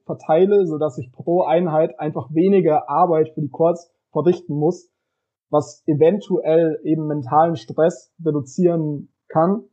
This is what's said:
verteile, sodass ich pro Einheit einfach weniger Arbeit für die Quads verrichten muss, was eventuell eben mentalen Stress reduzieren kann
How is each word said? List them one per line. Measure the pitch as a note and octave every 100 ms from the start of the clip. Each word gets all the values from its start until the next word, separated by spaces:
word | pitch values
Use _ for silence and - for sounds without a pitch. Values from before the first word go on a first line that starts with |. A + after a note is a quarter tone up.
| -
verteile, | - - D#3+ G3 G3+ F3
sodass | D3+ D3+ D#3
ich | -
pro | - - F3+
Einheit | D3 E3 F3 D#3 E3 -
einfach | D3+ D#3 B2+
weniger | D#3 F#3+ G3 D#3+ D3+ -
Arbeit | D3 F3 D#3+ D#3
für | -
die | C#3+
Quads | - E3 E3+ - _ _
verrichten | D#3 D#3+ F3+ -
muss, | D3 D#3 F#3 _ _ _ _ _ _ _
was | D3+ C#3+ - -
eventuell | D3 D#3+ G3+ - F3 D3+ E3 D#3+ D3+
eben | D#3 D#3 D3+
mentalen | D3 B2 D3+ E3+ D#3
Stress | - - E3 E3+ _ -
reduzieren | D#3+ D3 C3 - F3 E3+ D3+ C#3+ - _ _
kann | D#3+ E3+ G3+ -